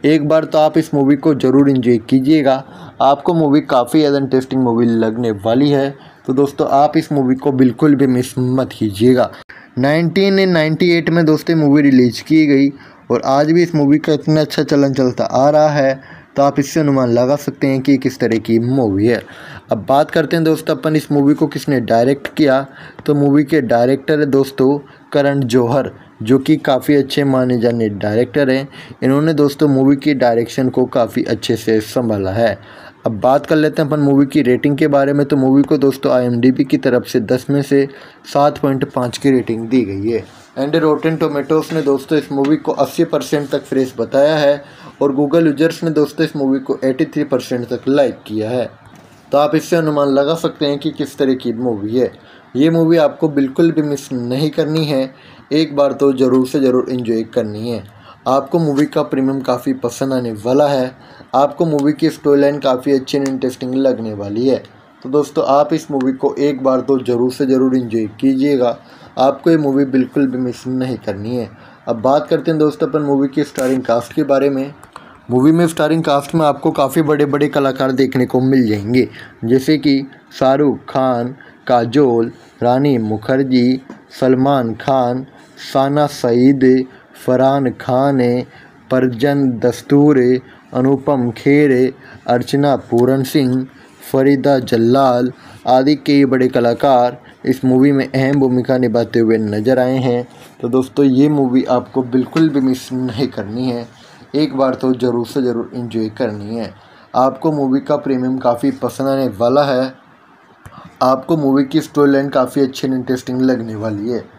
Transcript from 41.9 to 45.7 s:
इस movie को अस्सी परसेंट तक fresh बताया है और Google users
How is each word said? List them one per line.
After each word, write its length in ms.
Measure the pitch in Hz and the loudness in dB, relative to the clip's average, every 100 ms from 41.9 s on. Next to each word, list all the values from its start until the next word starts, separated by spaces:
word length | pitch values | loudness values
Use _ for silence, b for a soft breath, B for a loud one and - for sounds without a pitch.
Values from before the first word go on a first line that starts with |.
| 135 131 151 | -2 0 -2
इस 140 | 143 | -2
movie 260 | 139 139 151 | -4 0 0
को 140 | 156 | -2
अस्सी 300 | 151 135 - 165 | -2 -2 0 -2
परसेंट 440 | 151 131 147 143 | -2 -2 -4 -2
तक 140 | 143 | -6
fresh 300 | - 131 127 - | -4 -4 -4 -4
बताया 380 | 113 135 147 156 | -2 2 2 2
है 260 | 143 143 B B B - | 0 0 B B B -4
और 140 | 139 135 | -2 0
Google 300 | 147 170 165 | 0 2 2
users 380 | 135 165 | 2 -2